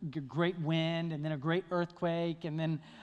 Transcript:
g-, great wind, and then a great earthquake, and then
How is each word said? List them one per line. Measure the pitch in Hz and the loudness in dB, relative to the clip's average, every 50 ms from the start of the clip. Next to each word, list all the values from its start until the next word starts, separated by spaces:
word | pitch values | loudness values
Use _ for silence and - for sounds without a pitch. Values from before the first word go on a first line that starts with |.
| - 156 | -8 -6
g-, | 131 160 | -4 -6
great | 139 127 120 151 170 175 185 180 | -6 -2 0 2 2 2 2 0
wind, | 156 151 160 165 160 165 165 165 165 165 160 | 0 2 2 2 2 2 0 0 -2 -2 -2
and | 143 147 | -2 -2
then | 156 | -2
a | 156 | -2
great | 143 127 160 165 180 190 - | -2 0 2 2 2 0 0
earthquake, | 185 175 175 170 - - - 170 165 170 170 170 165 165 - | 2 0 0 0 -2 0 0 0 2 2 0 0 -2 -2 -4
and | 165 151 160 | -4 -2 0
then | 160 160 160 156 - - - - | 2 2 0 0 -4 -8 -18 -20